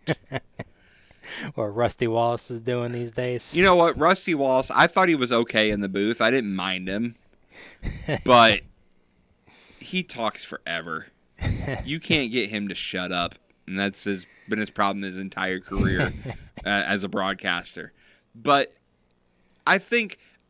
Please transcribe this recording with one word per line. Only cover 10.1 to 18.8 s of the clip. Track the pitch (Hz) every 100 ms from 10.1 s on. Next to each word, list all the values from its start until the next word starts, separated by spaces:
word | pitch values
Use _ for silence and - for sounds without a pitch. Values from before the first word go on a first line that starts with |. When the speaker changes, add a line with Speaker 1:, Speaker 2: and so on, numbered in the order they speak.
| - 110 -
Speaker 2:
forever. | - 78 - 82 82 80 - _ _ - - - - 135 -
You | 160
can't | - 160 123
get | 123 104
him | 107 101
to | 92
shut | - 92 90
up. | 90 85 - _ _ -
And | 95
that's | 101 95
his, | 101 95 90 - -
been | 107
his | 104
problem | - 101 98
his | 98 92
entire | 95 95 95 92
career | - 95 98 92 98 -
Speaker 1:
<laughs> | - - - - -
Speaker 2:
uh, |
as | 101 87 101 95
a |
broadcaster. | 101 95 95 98 87 - - 82 _ _ _ _ 117
But | 117 143 - _